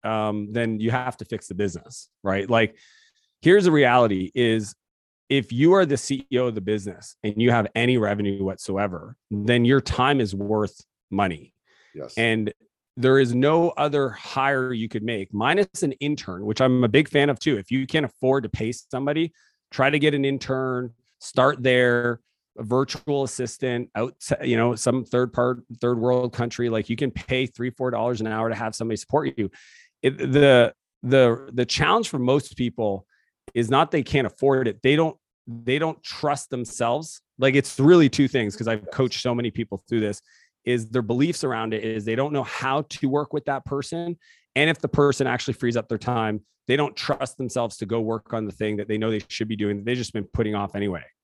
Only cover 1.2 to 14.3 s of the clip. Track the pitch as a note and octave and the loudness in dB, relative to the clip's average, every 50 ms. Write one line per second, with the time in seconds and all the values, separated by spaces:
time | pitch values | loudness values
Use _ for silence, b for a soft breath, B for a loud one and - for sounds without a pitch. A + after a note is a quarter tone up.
1.2 | G#2+ - - G#2 - - G2 F2+ G#2 G2 F2 E2+ - - - - - _ _ _ | -10 -10 -10 -10 -10 -10 -6 -4 -4 -4 -4 -8 -16 -16 -20 -20 -20 _ _ _
2.2 | _ G2+ F#2+ G2 G2 G2 A#2 A2+ A2+ G#2 - b b b b b b b b b | _ -2 -2 -2 0 2 2 2 2 2 -2 b b b b b b b b b
3.2 | b b _ _ - D3+ F3+ G#3 F#3+ F3+ D#3 D3+ C#3 B2 A#2+ B2+ A#2+ A2+ G2+ F#2+ | b b _ _ 4 6 6 8 6 6 6 6 6 6 6 6 6 4 2 0
4.2 | F#2 F2+ _ C3 B2 A#2 A2+ A2 G#2+ G2+ - _ _ _ _ _ _ _ _ _ | -2 -4 _ 0 2 2 2 0 -2 -6 -12 _ _ _ _ _ _ _ _ _
5.2 | _ _ C#3 C#3 A#2 - A#2+ A#2 C#3+ E3 F#3 G3 F#3 D#3 C#3 B2 - - C#3+ C3 | _ _ 0 0 0 -2 0 4 6 6 6 6 4 2 0 -4 -2 -4 -6 -6
6.2 | C3+ _ C#3 B2 B2+ B2 A2+ G#2+ F#2+ F#2+ G#2+ G#2+ F#2+ G2+ F#2 - - - - _ | -6 _ -2 0 0 0 -2 -4 -4 -2 -4 -4 -4 -8 -12 -12 -18 -20 -20 _
7.2 | - G#2+ G#2 G#2+ A#2 A#2+ A#2+ A#2 G#2 G2 _ A2 A#2 B2 B2+ A#2+ G#2+ G2+ G#2 G#2 | -6 -6 -2 2 2 4 4 4 2 0 _ 0 0 2 2 2 2 0 -2 -2
8.2 | G#2 G2+ G2 G2 G2 F#2+ F#2+ - - - F#2+ G2 G2+ G2+ F2+ E2 D#2 A2+ A#2+ _ | -2 -4 -2 -2 -4 -4 -4 -6 -8 -6 -4 -2 -2 -4 -4 -8 -12 -16 -20 _
9.2 | _ _ A2 G#2 G#2 A2 A#2+ A#2+ A#2+ A#2+ C3+ C#3 C3 - - - B2+ C3+ C#3+ C3+ | _ _ -8 -4 0 2 2 4 4 4 4 4 2 0 -2 0 2 2 2 2
10.2 | A#2+ G2+ F#2+ G2 G2+ G2+ G#2+ G#2+ G#2+ G2 - - - _ _ _ _ _ - G2 | 0 -2 -4 -6 -4 -2 0 -2 -2 -2 -6 -12 -20 _ _ _ _ _ -2 -2
11.2 | G2+ F#2 E2+ D2+ - _ _ _ _ b b b b b b D2 C2+ A#1+ - - | -2 -2 -2 -8 -12 _ _ _ _ b b b b b b -16 -16 -12 -4 -2
12.2 | A2+ A#2 A2+ A2+ G#2+ G#2+ - _ _ _ _ _ _ _ _ - A#2+ C3 C3 C3+ | 0 0 2 0 -2 -6 -8 _ _ _ _ _ _ _ _ 0 4 4 6 6
13.2 | C#3 A#2+ A#2+ B2 B2+ C#3+ D#3 E3+ E3+ F3 - - C#3+ D3 C#3+ D3 C#3 B2+ G#2+ - | 4 4 2 2 2 4 4 4 2 2 0 0 -2 -2 0 -2 -2 -2 -6 -10
14.2 | - - | -16 -8